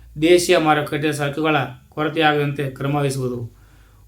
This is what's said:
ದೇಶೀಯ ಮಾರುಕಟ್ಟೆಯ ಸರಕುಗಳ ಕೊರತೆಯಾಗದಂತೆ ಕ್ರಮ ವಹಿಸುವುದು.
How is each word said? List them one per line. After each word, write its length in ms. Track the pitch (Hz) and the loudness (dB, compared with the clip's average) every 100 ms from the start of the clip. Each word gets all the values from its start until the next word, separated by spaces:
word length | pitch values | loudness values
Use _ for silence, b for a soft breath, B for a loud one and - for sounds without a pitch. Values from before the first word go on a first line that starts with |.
| b 151 | b -2
ದೇಶೀಯ 360 | 160 175 175 175 | 4 4 4 2
ಮಾರುಕಟ್ಟೆಯ 560 | 156 151 147 147 151 | 4 2 0 -2 -2
ಸರಕುಗಳ 440 | 143 143 143 156 151 127 - _ | -2 -4 -2 0 0 -2 -8 _
ಕೊರತೆಯಾಗದಂತೆ 800 | - 151 160 151 147 143 143 135 | -6 -4 2 2 2 0 -2 -6
ಕ್ರಮ 260 | - 139 143 | -6 -4 0
ವಹಿಸುವುದು. 640 | 139 135 127 120 117 b b b b b | -2 -2 -4 -6 -10 b b b b b